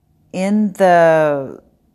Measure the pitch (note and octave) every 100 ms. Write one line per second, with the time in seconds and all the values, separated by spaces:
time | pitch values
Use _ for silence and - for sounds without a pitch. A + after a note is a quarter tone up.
0 | _ _ _ F3+ F#3+ G#3 G#3+ F#3 F#3+ F3
1 | E3 D#3+ D3+ C#3+ C3 C2+ _ _ _